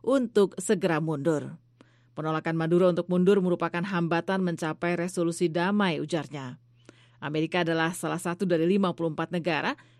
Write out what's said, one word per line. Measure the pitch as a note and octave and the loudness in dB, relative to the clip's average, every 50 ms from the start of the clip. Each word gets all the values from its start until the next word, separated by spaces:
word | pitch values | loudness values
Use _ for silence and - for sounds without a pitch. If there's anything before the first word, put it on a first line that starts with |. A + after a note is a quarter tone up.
| - | -2
untuk | - C4 - A#3+ G#3+ - G#3 G3+ F#3 - - | 0 2 2 2 2 4 2 2 2 0 -8
segera | - - A3 E3+ F#3 E3+ E3 D3+ | -2 0 0 2 2 0 0 0
mundur. | D#3+ D#3+ D#3 C#3 C#3 E3+ D#3+ C#3+ C3 C3+ E3 - _ _ _ _ - _ _ _ _ _ | 0 -2 -2 0 0 0 0 0 -2 -6 -12 -16 _ _ _ _ -20 _ _ _ _ _
Penolakan | _ - D3+ D#3 D#3 D#3 - E3+ D#3+ E3 | _ -8 -4 -4 -4 -2 -2 -2 -2 0
Maduro | D#3+ E3 E3+ F3 F#3 F3+ | 0 2 4 6 6 4
untuk | E3+ E3+ E3+ | 4 2 -2
mundur | - F3+ F3+ F3+ F#3 G#3 G3+ | 0 2 4 6 6 6 4
merupakan | F3+ F3+ F3 E3+ E3+ E3 - F3 F3 | 4 2 0 0 -2 -2 -2 -4 -4
hambatan | G3 G3+ F3 E3+ E3 E3+ E3+ E3+ - F#3+ F#3+ F#3 | -2 -2 -2 0 0 0 0 0 0 -2 0 0
mencapai | F3 E3+ - F3 D#3 D3+ - - F3 F3 F3 | -2 -2 -2 -4 -6 -4 -4 -2 -2 -2 -2
resolusi | E3+ F3+ - F#3 E3+ E3+ E3 - F3+ | -4 -4 -2 -2 -2 -2 0 0 -2
damai, | E3+ D#3 F3 F3 F#3+ G3+ G#3 G3+ F3+ D#3 C#3+ D3 | 0 0 0 0 0 2 2 2 0 0 -2 -4
ujarnya. | D3+ F3+ D#3+ C#3+ - D3 C#3+ C3 B2 - - _ _ _ _ _ - _ _ - _ _ _ C3 | -4 -4 -4 -4 -6 -10 -10 -10 -10 -12 -14 _ _ _ _ _ -20 _ _ -20 _ _ _ -8
Amerika | C#3 D3+ D#3 D#3+ D#3 F3 F3+ F3 | -4 -2 -2 -2 0 0 0 0
adalah | E3 E3 D#3+ D#3+ E3 - | 2 0 0 0 -2 -2
salah | - - D#3 D#3 E3+ | -4 -6 -4 -4 -4
satu | - F3 E3+ - G3+ | -4 -6 -4 -4 0
dari | F3+ F3 D#3 D#3+ | 0 2 2 4
lima | F3 G3 G3+ G3 F3 | 2 4 2 2 0
puluh | E3 - E3+ E3 D3+ | 0 -2 -4 -4 -2
empat | D#3 E3 - | -4 -6 -4
negara | - F3 D3+ F3 D#3+ C#3 C#3+ G#3+ C#4+ - - _ _ | -4 -4 -2 -2 -2 0 -2 -2 -4 -6 -12 _ _